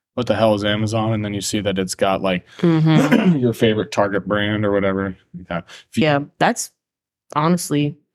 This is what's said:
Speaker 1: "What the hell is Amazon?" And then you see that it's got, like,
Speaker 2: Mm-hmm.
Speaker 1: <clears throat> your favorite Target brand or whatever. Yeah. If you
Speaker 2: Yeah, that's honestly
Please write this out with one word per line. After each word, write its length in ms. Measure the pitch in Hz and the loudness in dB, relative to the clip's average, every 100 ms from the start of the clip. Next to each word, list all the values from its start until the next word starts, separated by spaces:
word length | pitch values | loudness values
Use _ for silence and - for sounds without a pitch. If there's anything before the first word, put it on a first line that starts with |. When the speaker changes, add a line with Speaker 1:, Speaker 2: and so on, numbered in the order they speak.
| _ - | _ -4
Speaker 1:
"What 100 | 117 | -2
the 60 | 104 | 2
hell 180 | 110 104 | 2 2
is 80 | |
Amazon?" 500 | 104 107 110 113 110 | 0 -2 -2 -2 -2
And 100 | 107 104 | -2 -4
then 80 | 101 | -6
you 60 | |
see 180 | 95 107 | -4 -2
that 180 | 101 95 | -2 -2
it's 160 | 92 | -4
got, 280 | - 98 95 | -2 0 0
like, 200 | 95 90 - - | -2 -4 -6 -2
Speaker 2:
Mm-hmm. 760 | 170 160 160 156 269 220 185 151 | 0 4 4 4 4 4 4 2
Speaker 1:
<clears throat> 20 | |
your 140 | 123 | 0
favorite 380 | 110 113 107 95 | 2 0 0 -2
Target 360 | - 101 98 95 | -2 -2 -2 -2
brand 380 | 104 104 104 104 | -2 0 0 0
or 60 | |
whatever. 440 | 101 98 95 98 92 _ 87 90 | 0 0 -2 -4 -8 _ -16 -8
Yeah. 120 | 85 - - _ | -8 -8 -18 _
If 60 | - | 0
you 60 | |
Speaker 2:
Yeah, 160 | 156 143 143 - | 2 0 -4 0
that's 320 | 170 240 - _ _ _ _ _ _ 147 | 0 0 -8 _ _ _ _ _ _ -2
honestly 600 | 160 175 - 147 147 - _ | 0 0 -2 -2 -2 -6 _